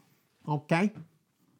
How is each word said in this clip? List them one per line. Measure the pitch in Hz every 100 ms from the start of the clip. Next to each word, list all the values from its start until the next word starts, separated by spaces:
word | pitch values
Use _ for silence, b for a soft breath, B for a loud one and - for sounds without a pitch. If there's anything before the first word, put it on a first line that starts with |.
| _ _ _ _ -
okay? | 151 - 165 202 175 - _ _ _ _ _